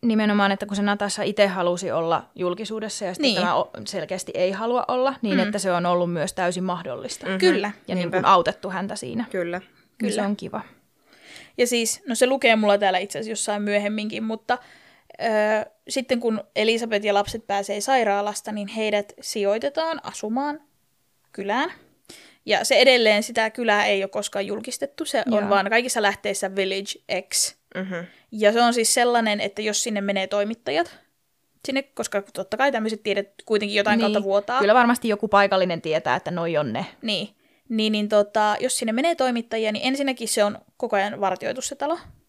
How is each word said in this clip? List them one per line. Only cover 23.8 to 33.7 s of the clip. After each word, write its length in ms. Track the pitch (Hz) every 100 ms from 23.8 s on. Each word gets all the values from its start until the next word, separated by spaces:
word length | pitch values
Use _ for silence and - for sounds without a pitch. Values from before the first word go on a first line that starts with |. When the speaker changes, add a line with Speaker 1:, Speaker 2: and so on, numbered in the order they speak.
| 208
Speaker 2:
ei 160 | 202
ole 60 | 196
koskaan 380 | 214 202 202 196
julkistettu, 580 | 208 233 - 277 -
se 180 | 320 262 247
Speaker 1:
Joo. 120 | 214
Speaker 2:
on 100 | 202
vaan 200 | 202 196
kaikissa 320 | 226 247 233
lähteissä 540 | 208 202 214 196 196 190
Village 640 | 190 190 196 - - 180 202
X. 240 | - - - _
Speaker 3:
Mhm. 200 | - 190 180 180 - _
Speaker 2:
Ja 200 | 214 208
se 100 | 233
on 120 | 240
siis 200 | 240 226
sellainen, 460 | - 240 240 226 208
että 220 | 202 202
jos 200 | 214 208
sinne 180 | 247 208
menee 260 | 196 196 190
toimittajat, 720 | 208 208 226 - 294 339 - _ _ _ _ _ _ -
sinne, 160 | 269
koska 400 | 269 - 226 202 202
totta 220 | - 190 220
kai 160 | 277
tämmöiset 300 | 240 220 220
tiedot 240 | 214 196 196 _
kuitenkin 320 | - 214 208